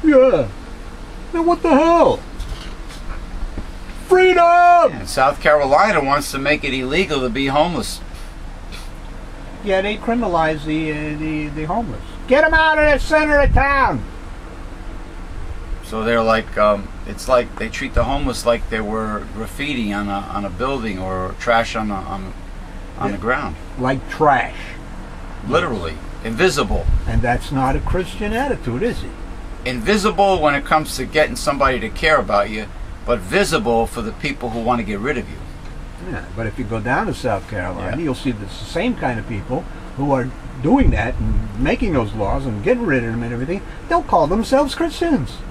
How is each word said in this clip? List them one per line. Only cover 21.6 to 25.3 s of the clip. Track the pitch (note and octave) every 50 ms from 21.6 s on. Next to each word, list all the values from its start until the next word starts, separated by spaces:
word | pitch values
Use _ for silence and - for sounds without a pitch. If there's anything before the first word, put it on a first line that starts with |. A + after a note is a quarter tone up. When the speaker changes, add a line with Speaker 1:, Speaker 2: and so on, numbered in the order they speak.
| A#2 - -
Speaker 2:
on | A2+ A2 G#2+
a, | G2+
on, | F#2+ F#2 - F#2 G2 F#2+ F#2 - - - - - - - - - - - - - -
on | - G#2
Speaker 1:
Yeah. | G2+
Speaker 2:
the | F#2+
ground. | F#2 A2+ B2+ C#3 C#3+ G2 D#2+ - - - - -
Speaker 1:
Like | B2 B2+ C3+ C3 - -
trash. | - - D#3 D3+ C3+ B2 G2+ - - - - - - - - - - - - - - - - -